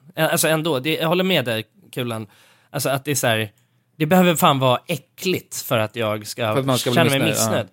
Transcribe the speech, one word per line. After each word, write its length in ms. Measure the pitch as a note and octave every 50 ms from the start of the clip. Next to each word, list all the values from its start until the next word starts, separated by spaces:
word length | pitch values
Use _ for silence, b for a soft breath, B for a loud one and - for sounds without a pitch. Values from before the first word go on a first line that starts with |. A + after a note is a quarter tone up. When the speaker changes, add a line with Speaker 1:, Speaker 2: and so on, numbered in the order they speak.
| _ D3+ -
Speaker 1:
Ä-, 120 | - D#3+ D3+
alltså, 200 | D#3+ D#3+ - D3+
ändå, 320 | D#3+ D#3+ D#3 E3+ C#3+ B2+
det, 160 | C3 D#3 D#3+
jag 120 | - D#3+ D#3+
håller 160 | F3 F3+ F#3
med 220 | F#3+ F#3 D3+ A#2+
dig, 200 | A#2+ A2+ A2 A2 _ _ _ _ A2+ -
Kulan. 340 | C#3 B2 A#2+ A2+ A2 A2 - b b b b b b b b
Alltså, 200 | b C#3+ B2 C#3
att 160 | C3+ C3+ C3+
det 60 | D3+
är 40 | C#3+
så 120 | - - B2
här, 220 | A2 A2 A2 G#2+ - _ _ _ _ _ _ _ _ -
det 80 | D#3
behöver 300 | D3+ F#3 F#3 F3+ F3+ E3
fan 240 | D3 F3+ E3 C#3 C3+
vara 200 | C3 C3 B2 - - -
äckligt 760 | F3 C3+ - _ _ - - F#3+ F3+ B2 - - - -
för 160 | - - C#3 A2+
att 180 | A2 G#2+ -
jag 320 | A#2+ A2+ G#2+ G#2+ A2 G#2 -
ska 260 | - - A#2+ G#2+ G#2+
Speaker 2:
För 60 | B2
att 60 | C3
man 120 | C3+ B2+ B2
ska 120 | - C3
bli 40 | A#2+
Speaker 1:
känna 140 | C#3+ E3 C#3+
mig 100 | C#3 C3+
Speaker 2:
missnöjd, 180 | A#2+ A2 G#2+ A2
ja. 120 | A2+ A2
Speaker 1:
missnöjd. 160 | G#2+ C3+ G#2+ -